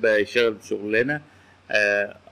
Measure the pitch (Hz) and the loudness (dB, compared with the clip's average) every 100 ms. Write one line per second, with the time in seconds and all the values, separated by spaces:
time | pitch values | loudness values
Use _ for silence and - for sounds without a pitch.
0 | 113 107 101 120 117 104 - 104 104 110 | 2 2 2 0 0 -2 -8 -6 -2 0
1 | 127 147 147 - _ _ - 107 104 101 | 0 -4 -10 -20 _ _ -4 0 2 0
2 | 101 - - | -4 -8 -8